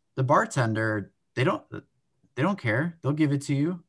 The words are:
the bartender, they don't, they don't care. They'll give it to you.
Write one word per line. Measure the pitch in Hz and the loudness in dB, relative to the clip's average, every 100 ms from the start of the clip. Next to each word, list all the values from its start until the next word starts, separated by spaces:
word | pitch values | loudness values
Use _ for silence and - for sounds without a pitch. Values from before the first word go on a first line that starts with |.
| _ - | _ -4
the | |
bartender, | 131 160 226 143 117 110 110 107 98 _ _ | 2 2 2 0 0 0 -2 -2 -6 _ _
they | - | -2
don't, | 143 - - | 0 0 -6
they | - - _ _ _ _ - | -16 -16 _ _ _ _ -2
don't | 160 196 | -2 0
care. | 117 113 170 165 | 0 0 0 -2
They'll | 131 | -2
give | 151 151 | 0 2
it | 143 | 0
to | 139 | 0
you. | 139 156 180 | 0 0 -2